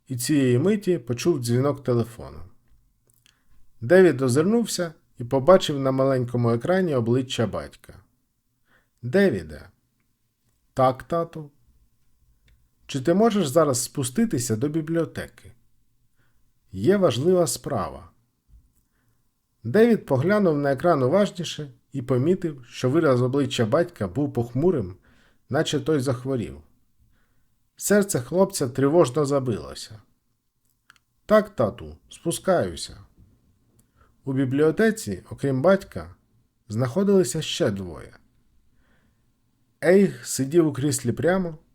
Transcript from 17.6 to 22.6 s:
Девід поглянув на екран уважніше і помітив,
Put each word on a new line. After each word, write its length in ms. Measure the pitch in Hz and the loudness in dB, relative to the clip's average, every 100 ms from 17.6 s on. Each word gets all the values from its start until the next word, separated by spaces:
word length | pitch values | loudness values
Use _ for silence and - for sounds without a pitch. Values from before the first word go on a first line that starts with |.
| 156 120 80 65 - _ _ _ _ - _ _ _ _ _ _ _ _ _ _ | -6 -6 -6 -10 -20 _ _ _ _ -20 _ _ _ _ _ _ _ _ _ _
Девід 420 | 113 185 233 190 - | 0 4 4 4 0
поглянув 520 | 127 170 208 185 143 | 0 2 2 2 2
на 160 | 143 | 0
екран 300 | 131 175 151 | 0 2 2
уважніше 680 | 127 190 196 190 160 - 143 - _ | 2 2 0 -4 -10 -10 -14 -18 _
і 100 | 135 | -10
помітив, 640 | 123 127 151 185 170 139 | -2 0 2 0 -4 -10